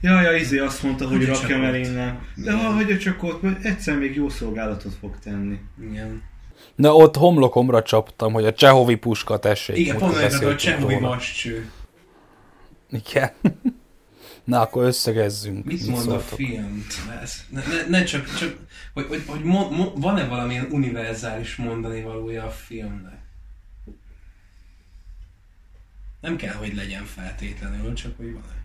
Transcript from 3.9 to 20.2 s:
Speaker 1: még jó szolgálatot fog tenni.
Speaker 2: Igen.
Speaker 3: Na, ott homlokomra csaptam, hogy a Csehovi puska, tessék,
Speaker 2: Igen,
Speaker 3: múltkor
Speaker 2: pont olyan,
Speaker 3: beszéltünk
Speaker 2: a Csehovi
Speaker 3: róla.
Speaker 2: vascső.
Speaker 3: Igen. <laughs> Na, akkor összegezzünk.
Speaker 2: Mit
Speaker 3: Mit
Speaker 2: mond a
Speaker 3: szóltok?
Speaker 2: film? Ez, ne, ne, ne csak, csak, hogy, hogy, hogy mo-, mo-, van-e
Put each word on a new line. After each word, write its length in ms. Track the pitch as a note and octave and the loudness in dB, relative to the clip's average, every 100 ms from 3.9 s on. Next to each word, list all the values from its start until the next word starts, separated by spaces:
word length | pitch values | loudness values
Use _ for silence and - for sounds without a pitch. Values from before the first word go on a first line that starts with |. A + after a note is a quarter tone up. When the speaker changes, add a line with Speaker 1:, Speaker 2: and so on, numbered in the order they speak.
| C#3+ | 0
Speaker 1:
még 160 | C#3 | 0
jó 140 | C3+ C#3+ | -2 -4
szolgálatot 680 | - A#2 G#2+ A2 G2+ G2+ F#2+ | -4 -6 -4 -4 -6 -8 -10
fog 180 | G2+ G2 | -12 -12
tenni. 400 | - G2+ G2+ G2+ - - A2+ | -10 -6 -6 -6 -12 -16 -12
Speaker 2:
Igen. 320 | G#2+ A2 A2+ - - - - - | -10 -8 -10 -14 -18 -20 -20 -18
Speaker 3:
Na, 200 | - C#3+ | 4 8
ott 220 | D#3 D#3 D3 | 12 10 10
homlokomra 680 | E3+ E3 B2+ - B2+ A#2+ | 6 6 4 4 4 4
csaptam, 500 | A2 A2 A2 - A2+ | 4 2 2 -4 -2
hogy 120 | A2+ | 2
a 80 | G#2+ | 2
Csehovi 420 | A2 C#3 C3+ B2 | 8 10 10 8
puska, 440 | A2+ - G#2+ - G#2+ | 4 2 -2 -2 0
tessék, 380 | G2+ G#2 - G2+ | 2 0 0 0
Speaker 2:
Igen, 200 | D#3+ - | 0 2
Speaker 3:
múltkor 120 | F#3 | 2
Speaker 2:
pont 100 | D3+ | 2
olyan, 120 | - | 2
Speaker 3:
beszéltünk 280 | C#3 C#3 C#3+ | 2 0 0
Speaker 2:
a 40 | |
Csehovi 320 | F3 D3 C3+ | 0 0 2
Speaker 3:
róla. 140 | B2+ B2+ | 2 0
Speaker 2:
vascső. 600 | B2 - - A#2+ A2+ A2+ - - _ _ _ _ _ - - - - _ | -2 -6 -6 -6 -6 -10 -16 -20 _ _ _ _ _ -20 -20 -20 -20 _
Speaker 3:
Igen. 400 | A#2 - C#3 C3+ - | -10 -2 0 0 0
<laughs> 160 | - - B3+ - _ _ _ _ - - | 0 0 -6 -6 _ _ _ _ -20 -14
Na, 160 | - B2 | -2 0
akkor 240 | A2 B2 | 2 2
összegezzünk. 800 | B2 B2 - A2 G#2 G#2 G#2 G2 | 2 2 0 2 0 -2 -8 -8
Speaker 2:
Mit 160 | G2 F3 | -6 -6
Speaker 3:
Mit 60 | G#2+ | -4
Speaker 2:
mond 120 | B2 | -2
a 40 | |
Speaker 3:
szóltok? 360 | A#2+ - - A2 | -2 -2 -4 -6
Speaker 2:
film? 460 | C3 A2+ G2+ G2+ G2+ - G#2+ A#2 | -6 -6 -8 -10 -10 -12 -10 -12
Ez, 220 | B2+ - - | -12 -14 -12
ne, 100 | C3+ | -10
ne, 380 | C3+ E3 E3 F3+ | -4 -4 0 0
ne 60 | |
csak, 300 | - C#3+ C3 - | 2 -4 -6 -6
csak, 180 | E3+ - - - - | -6 -8 -20 -20 -14
hogy, 140 | - C#3 | -10 -8
hogy, 140 | D#3 D3+ | -8 -8
hogy 160 | D3+ | -6
mo-, 280 | D#3 F#3+ G3 | 0 2 2
mo-, 220 | E3 F3+ C#3 | -2 -2 -2
van-e 240 | E3 G3+ | 0 0